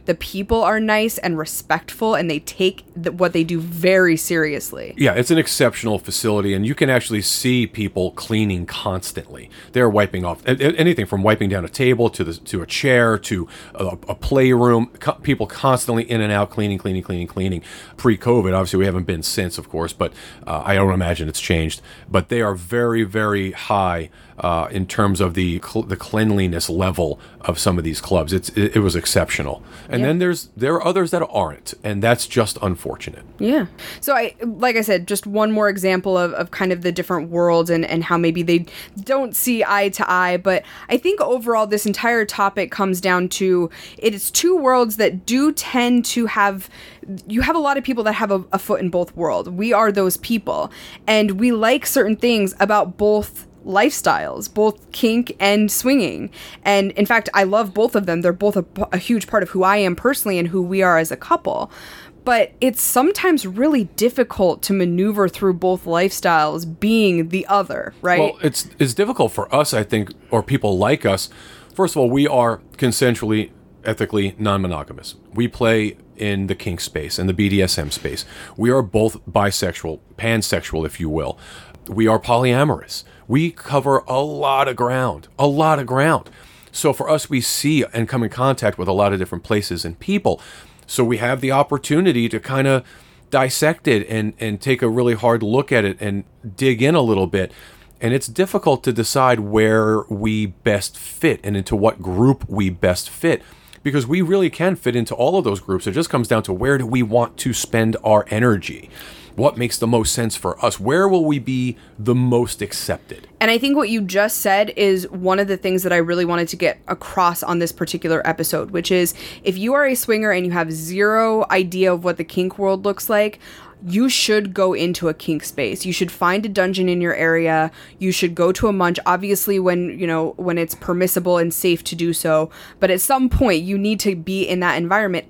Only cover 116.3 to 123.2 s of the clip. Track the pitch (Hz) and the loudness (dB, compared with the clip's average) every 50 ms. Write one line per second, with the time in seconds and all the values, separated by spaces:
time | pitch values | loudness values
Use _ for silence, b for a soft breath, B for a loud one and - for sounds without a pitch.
116.3 | 175 175 170 165 - 170 175 156 - - - - 170 - - - - 190 180 175 | 0 -2 -2 -4 -4 -2 -2 -2 -2 -2 -8 -10 -8 -8 -8 -8 -2 0 0 0
117.3 | 170 - - - 175 170 170 165 - - 175 - - 170 - 165 165 151 - 165 | 0 -2 -4 -2 -2 -2 -2 -2 -4 -6 -6 -6 -6 -6 -2 0 0 0 0 -2
118.3 | 160 - 160 - - 151 - - 196 170 170 - 190 180 175 165 - B B B | -2 -2 -4 -4 -2 -4 -4 -4 -6 -4 -2 0 2 2 2 0 -2 B B B
119.3 | B B B 196 185 185 202 233 269 285 294 269 262 247 - - 220 214 214 214 | B B B -4 -4 -2 -2 0 2 2 2 2 0 -2 0 -2 0 0 2 0
120.3 | 190 180 180 180 175 175 165 160 160 160 160 165 180 196 202 214 220 220 226 226 | 0 0 0 -2 0 -2 -2 -2 -4 -8 -8 -6 -2 0 2 2 4 2 2 2
121.3 | 220 220 208 - 180 190 190 175 180 185 185 190 180 170 175 180 170 - 170 - | 2 0 0 2 2 0 0 0 0 2 2 2 2 2 0 -2 -2 -4 -6 -6
122.3 | - 190 180 185 - - 202 196 190 190 196 202 196 - - - 220 208 | -2 -2 -2 -2 -2 -2 0 0 0 0 -2 -4 -4 -4 -4 0 2 2